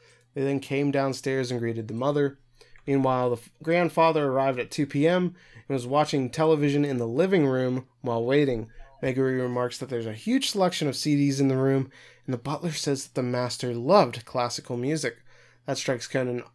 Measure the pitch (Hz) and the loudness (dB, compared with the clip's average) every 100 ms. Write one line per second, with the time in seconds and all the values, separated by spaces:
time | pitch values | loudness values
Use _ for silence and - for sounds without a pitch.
0 | _ _ _ 143 135 139 - 139 143 139 | _ _ _ -4 -2 -2 -2 -2 0 2
1 | 139 131 135 135 123 123 117 113 110 113 | 0 -2 -4 -2 -2 -2 -2 -4 -6 -4
2 | 135 147 139 139 _ _ - - - 139 | 0 2 0 -2 _ _ -20 -14 -2 0
3 | 131 127 123 120 - - 156 170 170 - | 2 2 0 -2 -6 -10 0 2 2 4
4 | 165 156 143 131 135 127 117 - 143 143 | 4 4 0 0 0 0 -4 -4 -2 2
5 | 156 180 180 180 - - - 135 120 143 | 4 4 0 -4 -20 -18 -6 -6 -2 0
6 | 147 147 127 - 160 156 147 143 143 127 | 2 0 -2 0 2 4 4 2 2 0
7 | 117 123 185 190 139 127 127 127 - _ | -2 0 2 4 4 2 0 -2 -6 _
8 | 127 117 117 143 143 117 110 - - - | -4 -2 2 2 2 0 -6 -14 -20 -6
9 | 139 127 131 131 123 123 123 - 127 123 | -4 0 0 0 -2 -2 -4 -4 -6 -6
10 | 113 107 - 262 269 202 180 180 151 170 | -6 -6 -2 0 0 0 0 0 -2 -2
11 | 156 143 143 135 139 131 135 135 135 - | 0 2 2 2 2 4 2 2 0 -8
12 | - - - 123 135 151 170 151 - 135 | -20 -16 -8 -6 -4 -4 -4 -4 -2 -4
13 | - - 123 123 123 - 123 120 127 202 | -4 -4 -2 0 -2 -4 -6 -4 4 4
14 | 135 117 - 127 120 - - 123 127 156 | 4 -2 -8 -4 -4 -4 -8 -6 -2 -2
15 | 139 - - - - _ - 135 - 123 | -4 -8 -16 -20 -20 _ -8 -6 -4 -4
16 | - 135 127 123 - | -4 -4 -2 -4 -8